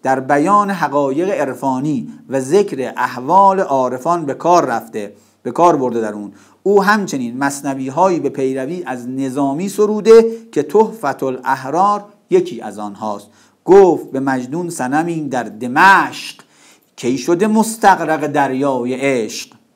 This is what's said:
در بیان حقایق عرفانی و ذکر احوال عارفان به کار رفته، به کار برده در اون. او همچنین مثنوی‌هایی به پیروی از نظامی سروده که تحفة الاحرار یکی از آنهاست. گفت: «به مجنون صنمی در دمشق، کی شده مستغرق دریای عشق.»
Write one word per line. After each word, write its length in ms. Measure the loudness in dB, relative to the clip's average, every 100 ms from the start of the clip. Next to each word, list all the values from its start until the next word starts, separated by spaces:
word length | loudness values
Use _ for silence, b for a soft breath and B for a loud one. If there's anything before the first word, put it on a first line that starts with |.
در 160 | 0 -2
بیان 500 | 0 0 4 2 2
حقایق 600 | -2 -2 0 0 -2 -2
عرفانی 800 | -2 -4 -4 -4 -2 -2 -4 -6 B -6
و 100 | -4
ذکر 540 | 2 2 2 -4 -8 -4
احوال 640 | -4 -4 2 4 4 2
عارفان 680 | 0 0 0 -2 -2 -2 -4
به 80 |
کار 320 | -2 4 4 4
رفته، 480 | -4 -6 -12 -12 b b b
به 80 | -8
کار 240 | 2 4 4
برده 260 | 0 -2
در 120 | -4
اون. 180 | -8 -12 b b b
او 200 | 2 2
همچنین 540 | 4 0 -2 -6 -8 -4
مثنوی‌هایی 840 | -6 -4 -8 -8 -6 0 0 0
به 100 | -4
پیروی 540 | -2 -4 -4 -6 -8 -8
از 240 | -8 -8
نظامی 600 | -6 -6 -2 -2 -2 -6
سروده 680 | 0 0 2 8 8 8 -4 -6
که 120 | -4
تحفة 600 | 0 2 2 -2 -6 -4
الاحرار 840 | -6 -4 -4 -4 -2 0 0 0 -8 _ _
یکی 320 | 0 0 -8
از 180 | -12 -10
آنهاست. 480 | -12 -8 -8 -8 -12 b b b 6
گفت: 460 | 8 8 4 -4
«به 80 | -6
مجنون 500 | -4 -4 -6 -8 -8
صنمی 600 | -6 -2 -2 -2 -6 -4
در 140 | -6
دمشق، 1000 | -6 -10 -4 4 6 6 2 -8 -16 -18 _ b b b b -6
کی 220 | -4 -2
شده 300 | 0 0 2
مستغرق 800 | 2 0 2 4 4 0 -2 -2
دریای 680 | 0 0 0 -2 -2 -4
عشق.» 560 | -2 0 0 -2 -8 -14 _ _